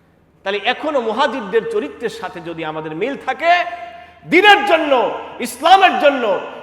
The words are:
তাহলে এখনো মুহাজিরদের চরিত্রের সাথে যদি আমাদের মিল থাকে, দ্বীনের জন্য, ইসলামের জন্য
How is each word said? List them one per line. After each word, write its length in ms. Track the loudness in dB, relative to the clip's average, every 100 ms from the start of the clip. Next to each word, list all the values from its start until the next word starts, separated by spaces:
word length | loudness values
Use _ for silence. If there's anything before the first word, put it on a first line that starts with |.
| _ _ _ _
তাহলে 180 | -6 -4
এখনো 360 | -2 -4 -2 -2
মুহাজিরদের 720 | -2 -2 -2 -2 -2 -2 -2
চরিত্রের 360 | -4 -6 -8 -10
সাথে 320 | -8 -12 -12
যদি 240 | -12 -10
আমাদের 320 | -8 -8 -8 -6
মিল 200 | -6 -6
থাকে, 480 | -6 -2 2 2 0 -8 -14 -18 -20 -16 0
দ্বীনের 400 | 4 6 6 4
জন্য, 520 | 0 2 2 0 -4 -10 -10
ইসলামের 600 | -10 0 6 6 6 4
জন্য 400 | 2 2 0 -2 -6 -14